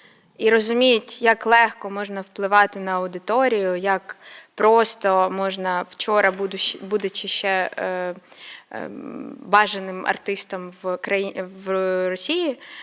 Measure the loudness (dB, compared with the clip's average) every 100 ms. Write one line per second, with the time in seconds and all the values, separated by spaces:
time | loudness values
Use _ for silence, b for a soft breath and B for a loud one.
0 | b b b -2 2 2 2 2 4 2
1 | 0 0 2 2 4 4 4 0 -10 -8
2 | -8 -8 -10 -6 4 6 4 2 -4 -2
3 | -4 -8 -2 2 2 2 0 0 0 0
4 | -2 -18 B B B 2 4 6 4 2
5 | 2 4 2 0 -4 -4 -2 -2 -4 -8
6 | 0 4 4 2 -6 -4 -4 -6 -4 -4
7 | -4 -6 -4 -4 0 0 -2 -4 -6 -4
8 | -6 -8 B B B B B -12 -12 -12
9 | -14 -12 -14 -14 2 4 4 -2 -8 -8
10 | -4 -4 -4 -6 -6 -10 -12 -10 -6 -6
11 | -2 -2 -2 -8 -12 -12 -4 -2 0 0
12 | -2 -4 -4 -2 -2 -6 B B